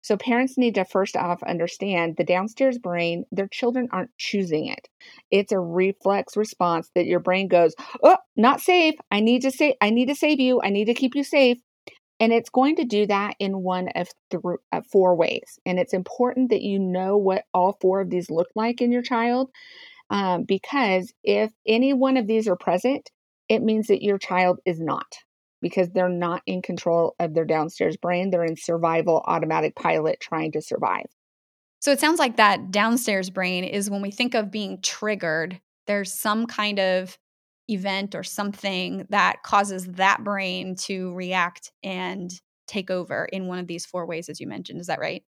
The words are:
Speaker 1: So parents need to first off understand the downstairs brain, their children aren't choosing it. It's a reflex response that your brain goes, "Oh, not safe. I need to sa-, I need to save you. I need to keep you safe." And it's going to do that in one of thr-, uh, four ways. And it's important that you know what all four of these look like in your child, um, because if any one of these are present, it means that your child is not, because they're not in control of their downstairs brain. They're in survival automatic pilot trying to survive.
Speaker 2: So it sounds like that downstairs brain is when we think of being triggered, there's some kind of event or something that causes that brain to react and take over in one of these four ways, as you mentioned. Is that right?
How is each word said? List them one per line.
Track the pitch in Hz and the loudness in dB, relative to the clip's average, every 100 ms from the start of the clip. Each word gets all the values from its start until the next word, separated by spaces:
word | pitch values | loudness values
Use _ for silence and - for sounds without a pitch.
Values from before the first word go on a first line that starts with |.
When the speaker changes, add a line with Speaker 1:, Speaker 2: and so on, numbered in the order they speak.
Speaker 1:
So | - 208 | -2 -2
parents | - 240 262 254 | 0 0 0 2
need | 247 202 | 0 2
to | 185 | 0
first | 196 196 | 0 0
off | - 175 175 | -2 -2 -4
understand | - 175 170 - 196 180 170 160 | -4 -4 -4 -4 -4 0 -2 -2
the | |
downstairs | 175 180 208 - 269 240 | 0 0 -2 0 0 0
brain, | 196 175 170 170 - | -4 -2 -2 -2 -6
their | 185 196 | -6 -6
children | - 240 254 240 | -2 -2 0 -2
aren't | 185 - _ | -4 -6 _
choosing | - 202 185 156 - | -4 -2 0 -2 -2
it. | - - _ - - _ | -8 -14 _ -20 -20 _
It's | 196 202 | 0 2
a | 196 | -2
reflex | 170 170 190 196 190 196 190 - | 0 0 0 0 0 0 -2 -4
response | 214 - 175 170 170 | -4 0 0 0 -2
that | - | -2
your | 175 175 | 0 0
brain | 170 185 190 | 2 0 4
goes, | 180 165 - - - | 6 6 2 -16 4
"Oh, | 285 370 - | 6 6 2
not | - 226 277 | 2 4 4
safe. | - 359 320 311 - | 4 4 4 0 -4
I | 202 | 0
need | 220 247 | 2 2
to | 262 | 0
sa-, | 262 302 - | 2 0 4
I | 208 | 2
need | 226 247 | 2 0
to | |
save | 277 302 294 | 0 0 2
you. | 254 254 | 2 2
I | - | 2
need | 202 214 | 0 0
to | |
keep | 240 262 | 0 0
you | 277 | -2
safe." | 277 294 262 240 _ _ - - _ _ | 0 4 4 2 _ _ -20 -20 _ _
And | 226 | 4
it's | 233 226 | 4 2
going | - 269 330 | 2 2 2
to | |
do | 269 208 208 | 0 0 2
that | 196 202 - | 0 -2 -4
in | 202 196 | -4 -2
one | 180 185 180 | -2 -2 -4
of | 170 180 - _ | -4 -6 -10 _
thr-, | 175 170 175 _ | -6 -4 -6 _
uh, | 170 - | -8 0
four | 202 185 | 4 4
ways. | 175 170 - - - - | 4 2 0 -8 -12 -4
And | 180 | -2
it's | 175 | 0
important | 190 185 - 247 254 254 | -2 -6 -2 -2 0 0
that | 220 | 0
you | - 196 | 0 -2
know | 190 180 185 208 | -2 -2 0 2
what | 190 190 - | 2 0 -2
all | 185 180 202 | 0 0 2
four | 190 190 | 0 0
of | 190 | -2
these | 180 175 | -4 -2
look | 156 175 | -2 -2
like | - 226 240 | -2 -4 0
in | 240 | 0
your | 247 | 0
child, | 247 240 233 247 262 - - - - - _ | 0 -2 0 0 -2 -8 -20 -20 -20 -20 _
um, | 202 196 175 | -2 0 -2
because | 170 190 - 285 233 185 180 _ | 0 -4 -2 0 2 2 -2 _
if | - 202 220 _ - | 0 2 0 _ 0
any | 226 262 | 2 4
one | 277 262 262 | 4 4 2
of | 208 | 2
these | 220 220 | 0 2
are | 180 | 0
present, | - 180 254 277 - _ _ _ _ | 0 0 2 -2 -6 _ _ _ _
it | 220 | 2
means | 220 220 214 | 2 0 2
that | 196 | 2
your | 202 196 | 2 -2
child | - 185 185 180 - | 0 2 4 2 -2
is | 165 | -4
not, | 160 139 - - _ _ _ _ | -4 -4 -6 -18 _ _ _ _
because | 175 190 180 | -6 0 0
they're | 185 180 | 2 0
not | 175 175 175 - | 0 -2 -4 -4
in | 185 | -6
control | - 180 - 170 165 - | -6 -4 0 2 2 0
of | 170 | -2
their | 156 160 | 0 0
downstairs | 156 156 - 180 156 | 0 -2 -2 -2 -2
brain. | 175 180 190 | -2 -2 0
They're | 180 | 0
in | 165 165 | 0 -4
survival | - 170 165 165 160 160 - | -4 0 0 0 2 2 2
automatic | 165 160 160 156 | -2 0 0 -2
pilot | - 196 160 156 - | -2 0 2 0 -2
trying | - 165 156 | -4 -4 -4
to | 151 | -6
survive. | - - 123 95 - _ _ _ _ _ _ _ | -6 -4 -2 -4 -8 _ _ _ _ _ _ _
Speaker 2:
So | - | 2
it | 277 | 4
sounds | 302 330 | 4 4
like | 277 233 | 2 4
that | 214 196 185 | 4 4 -2
downstairs | 196 220 240 233 196 185 | 0 2 2 0 -2 -2
brain | 190 180 180 | -4 -2 -2
is | 185 202 202 | -4 -4 -4
when | 202 | -4
we | 196 | -6
think | 202 247 | -4 -2
of | 240 208 | 0 -2
being | 214 196 190 | -6 -8 -6
triggered, | - - 214 208 170 156 165 185 _ _ - | -6 -4 -4 -2 -2 -2 -4 -8 _ _ -4
there's | 202 190 | -4 -4
some | - 220 214 233 | -4 -2 -2 -2
kind | - 208 202 | -2 -2 0
of | 190 185 185 - _ _ _ _ - | 2 0 -2 -14 _ _ _ _ -6
event | 208 190 196 196 175 | -4 -2 -4 -4 -8
or | |
something | 180 - 202 202 202 185 180 185 185 | -10 -6 -6 -6 -4 -4 -4 -6 -2
that | 202 185 - | 2 2 0
causes | - 202 202 185 185 | 0 2 2 -4 -10
that | 180 190 - | 2 2 2
brain | 208 202 190 185 185 | 0 -4 -4 -6 -8
to | 185 - 190 185 | -8 -8 -6 -6
react | 180 180 185 175 180 - _ | -6 -4 -2 -2 -4 -20 _
and | 196 185 185 190 175 180 _ _ - | -10 -8 -6 -8 -10 -12 _ _ -10
take | 208 185 | -8 -4
over | 185 175 - - | -6 -4 -6 -6
in | 190 185 | -6 -6
one | 180 | -6
of | 175 | -8
these | 170 - | -10 -8
four | 180 170 | -8 -6
ways, | 165 170 | -8 -8
as | 151 | -12
you | - | -10
mentioned. | 202 180 175 | -12 -12 -12
Is | 175 | -6
that | 160 | -6
right? | 160 185 | -4 -8